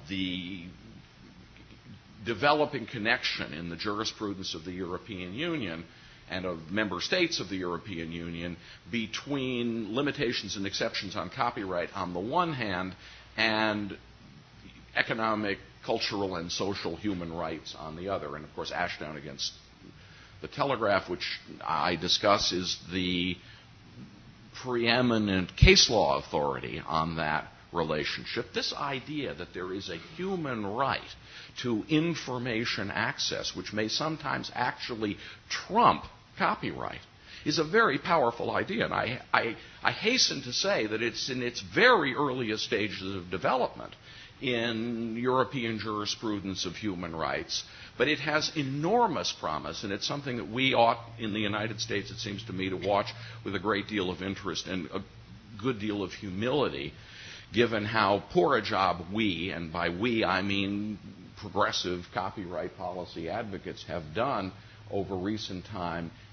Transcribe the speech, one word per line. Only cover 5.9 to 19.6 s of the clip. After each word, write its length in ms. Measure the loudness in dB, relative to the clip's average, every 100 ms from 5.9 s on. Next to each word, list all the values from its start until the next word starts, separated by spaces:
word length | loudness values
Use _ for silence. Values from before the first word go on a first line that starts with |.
| -16 -20 -20 -8
and 160 | -4 -4
of 260 | -4 -2
member 300 | 0 0 0
states 380 | 0 2 2 0
of 100 | -4
the 80 | -4
European 540 | -2 -4 -6 -6 -6
Union 440 | -6 -6 -6 -6 -8 -12 -20 -6
between 1040 | -4 -4 -6 -4 -2 -2 0 0 -2 -2
limitations 600 | 0 0 0 0 0 -4 -4
and 100 | -4
exceptions 520 | 0 -2 -2 -4 -6
on 120 | -6
copyright 600 | 0 0 0 -2 -2 -2 -2
on 180 | -2
the 60 | -2
one 340 | 0 2 2
hand 420 | 0 0 0 -2 -6 -16 -20 -10 0
and 640 | 2 4 4 2 -2 -8 -14 -20 -20 -20 -20 -20 -20 -20 -4 -2
economic, 600 | 0 2 2 2 0 -2 -6 -12
cultural, 520 | -2 0 0 0 0 0
and 160 | -4
social 440 | -2 -2 -2 -4 -2
human 380 | -2 -2 -4
rights 420 | -4 -4 -4 -8 -12
on 200 | -10 -6
the 100 | -2
other. 280 | -2 -2 -8
And 100 | -10
of 80 | -8
course, 160 | -4
Ashdown 460 | -2 -2 -2 -8 -8
against 340 | -10 -6 -8 -8